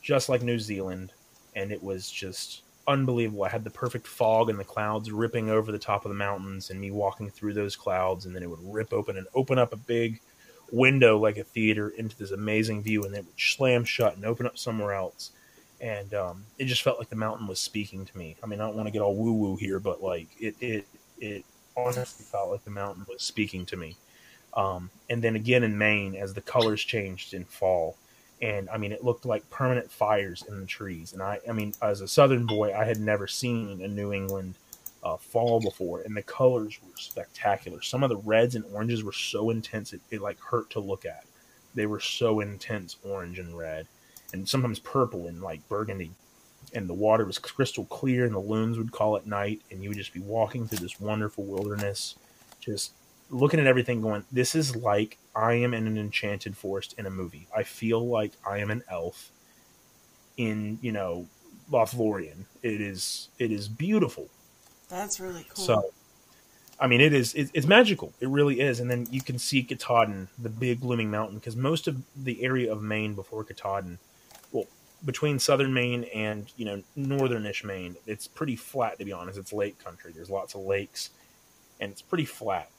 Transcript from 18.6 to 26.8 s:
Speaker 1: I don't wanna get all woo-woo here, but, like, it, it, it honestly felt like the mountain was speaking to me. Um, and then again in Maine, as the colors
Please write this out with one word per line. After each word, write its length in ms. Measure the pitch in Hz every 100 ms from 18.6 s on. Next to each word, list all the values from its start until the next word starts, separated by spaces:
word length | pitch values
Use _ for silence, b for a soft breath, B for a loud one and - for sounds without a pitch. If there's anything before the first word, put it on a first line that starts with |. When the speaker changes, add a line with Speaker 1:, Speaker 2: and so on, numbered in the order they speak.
Speaker 1:
I 60 | 110
don't 100 | 107
wanna 140 | 107
get 120 | 104
all 140 | 101 101
woo-woo 400 | 113 110 101 95
here, 240 | 101 95
but, 220 | 101 87
like, 260 | 95 87 80 -
it, 160 | 110 104
it, 260 | 120 107 - - _ -
it 260 | 107 101 - _ _ -
honestly 480 | 123 123 123 -
felt 260 | - 101 95
like 140 | 101
the 60 | -
mountain 340 | 101 101 92 98
was 140 | 95
speaking 440 | - - 104 92 87
to 100 | 90
me. 200 | 80 - B B B B B
Um, 360 | 117 98 90 87 - -
and 120 | 117
then 120 | 117
again 300 | 110 110 123
in 120 | 117 104
Maine, 360 | 107 104 98
as 200 | 95 98
the 60 | 98
colors 420 | - 123 113 104